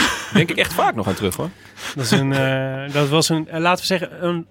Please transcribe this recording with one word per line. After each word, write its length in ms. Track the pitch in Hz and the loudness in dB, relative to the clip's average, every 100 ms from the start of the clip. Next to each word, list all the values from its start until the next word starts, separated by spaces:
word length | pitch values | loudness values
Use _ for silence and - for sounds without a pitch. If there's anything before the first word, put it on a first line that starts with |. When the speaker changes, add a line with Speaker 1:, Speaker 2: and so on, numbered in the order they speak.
Speaker 1:
terug. 280 | - - - | 2 -2 0
Speaker 2:
denk 180 | 202 170 | 2 2
ik 60 | 104 | 2
echt 160 | 196 | 0
vaak 220 | - 392 | 2 0
nog 120 | 113 98 | 2 -2
aan 60 | |
terug, 220 | 92 101 - | 0 -2 -2
hoor. 120 | 151 - - - - | -8 -10 -20 -14 -10
Speaker 1:
Dat 100 | 143 | -4
is 60 | 117 | 2
een, 220 | 180 135 | 2 2
eh, 600 | 139 135 135 135 131 139 | 2 2 0 -2 -6 -4
dat 160 | 143 143 | 0 2
was 200 | 156 156 | 2 2
een, 200 | 160 156 | 0 -2
eh, 120 | 160 | -2
laten 200 | 175 180 | 0 0
we 60 | - | 0
zeggen, 380 | 185 180 156 175 | -2 -2 -4 -2
een, 200 | 170 165 | -2 -4